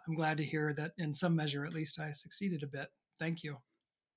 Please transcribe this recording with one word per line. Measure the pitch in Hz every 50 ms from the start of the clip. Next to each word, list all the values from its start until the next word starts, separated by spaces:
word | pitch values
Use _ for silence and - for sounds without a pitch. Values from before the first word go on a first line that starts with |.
| -
I'm | 165 160
glad | 156 160 156 156
to | 151 151
hear | 127 160 156 151 151 147
that | 147 151 160 -
in | - 170 151 147
some | - - 175 165
measure, | 160 156 147 139 143 143
at | 160 170
least, | 160 156 - - 160
I | 156 151
succeeded | 147 - - - - - 202 196 175 147 151
a |
bit. | 139 139 135 143 - _ _ _ _ _ -
Thank | 160 165 165 165 -
you. | 151 139 - - _ _ _ _ _ _ _ _ _ _